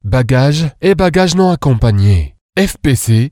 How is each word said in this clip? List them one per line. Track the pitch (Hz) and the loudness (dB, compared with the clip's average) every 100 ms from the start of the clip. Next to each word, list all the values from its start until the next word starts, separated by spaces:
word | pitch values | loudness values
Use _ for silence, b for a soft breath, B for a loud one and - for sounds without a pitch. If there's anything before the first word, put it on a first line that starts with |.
bagages | 104 127 117 127 139 151 160 - | -4 -2 0 0 0 0 -4 -2
et | 175 | -2
bagages | 180 185 170 185 180 | 0 0 0 0 2
non | 185 | 0
accompagnés. | 170 143 117 120 101 101 90 69 - _ - | 0 0 0 0 2 2 2 -2 -10 _ -4
F | 196 - | -4 -2
P | 151 120 | -2 -2
C | - 113 135 | 0 0 -2